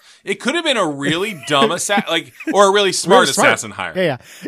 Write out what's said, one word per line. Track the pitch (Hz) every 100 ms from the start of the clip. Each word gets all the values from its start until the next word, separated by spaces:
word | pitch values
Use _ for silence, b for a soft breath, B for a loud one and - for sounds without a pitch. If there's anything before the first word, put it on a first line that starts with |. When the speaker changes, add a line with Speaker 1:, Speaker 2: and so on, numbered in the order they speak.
| _
Speaker 1:
<laughs> | -
Speaker 2:
It | - 247
could | 233 330
have |
been | 320 240
a | 165
really | 139 143 165 214 165 120
dumb | 143 143
assa-, | 170 - 202 -
like, | 165 135 - -
or | 180 196
a |
really | 202 196
smart | - 170 190
Speaker 1:
Really | 160
smart. | 135 254
Speaker 2:
assassin | 110 110
hire. | 98 90
Speaker 1:
Yeah, | 180 175 127 B B